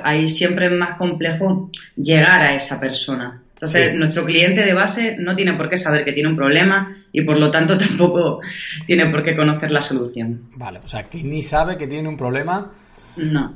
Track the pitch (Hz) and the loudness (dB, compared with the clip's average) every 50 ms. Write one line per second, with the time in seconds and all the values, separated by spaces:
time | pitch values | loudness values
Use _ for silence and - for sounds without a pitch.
0 | - 147 151 151 160 160 160 - 175 175 185 185 180 180 180 175 175 175 - - | -2 0 0 2 2 0 0 0 0 0 0 2 0 2 2 0 0 -2 -4 -4
1 | 185 175 170 160 165 165 160 160 196 190 190 190 - - - - - - - - | -4 -2 -2 -2 -2 -2 -2 0 0 0 0 0 -4 -8 -12 -18 -18 -14 -10 -4
2 | 147 147 160 156 156 175 185 175 156 143 139 139 - - 143 127 135 135 127 - | 0 4 6 6 6 6 6 6 6 4 2 0 -2 -4 -6 -4 -4 -4 -4 -4
3 | - - 135 123 123 123 123 - - _ _ - - 156 160 175 170 165 - 165 | -4 -4 -6 -6 -6 -8 -12 -14 -20 _ _ -10 -6 -2 2 2 2 2 2 0
4 | 156 156 156 175 160 123 165 165 170 180 190 214 208 196 180 180 202 208 - 240 | 0 0 0 -2 -2 0 2 4 4 4 4 4 4 4 4 2 2 0 0 -2
5 | 233 226 220 - 175 180 190 190 196 175 160 151 156 - 180 170 160 160 151 147 | -2 -2 -2 -4 -4 -2 -2 0 0 0 0 0 -2 -2 -2 -2 0 0 0 0
6 | 139 139 127 139 151 160 160 156 139 139 151 165 180 196 196 196 190 - - - | 0 0 -2 0 0 0 0 0 2 2 4 4 4 4 2 2 0 -4 -10 -18
7 | - _ - 156 156 156 151 151 151 151 151 160 165 165 190 185 202 196 - - | -14 _ -4 -2 0 2 2 4 4 4 4 2 2 2 2 2 2 0 2 2
8 | 175 180 175 175 170 151 - - - - - - - - - 156 - - 175 175 | 2 2 4 2 0 0 -2 -4 -8 -12 -12 -12 -12 -12 -12 -8 -2 0 2 2
9 | 160 156 151 147 147 165 156 156 151 151 151 151 - 151 151 143 135 - 139 127 | 2 2 2 0 0 0 0 2 2 2 2 0 -2 -2 0 0 0 -2 -4 -4
10 | 120 120 - 117 113 113 117 117 - - - 127 123 101 92 95 - - - 110 | -4 -4 -6 -6 -6 -6 -6 -8 -10 -16 -16 -14 -14 -14 -14 -14 -14 -12 -12 -12
11 | 104 - - 170 160 135 147 156 143 - 156 151 160 175 180 151 151 135 143 151 | -12 -12 -12 -10 -8 -6 -6 -6 -6 -2 0 0 0 0 -2 -6 -6 -8 -6 -6
12 | 156 156 156 135 135 123 123 135 147 165 180 196 202 - - - _ _ - - | -6 -6 -6 -4 -4 -2 -2 -2 -2 -2 -2 -4 -4 -8 -14 -20 _ _ -20 -20
13 | - - - - 160 156 151 147 131 - - | -20 -18 -10 -6 -2 0 0 0 -2 -2 -8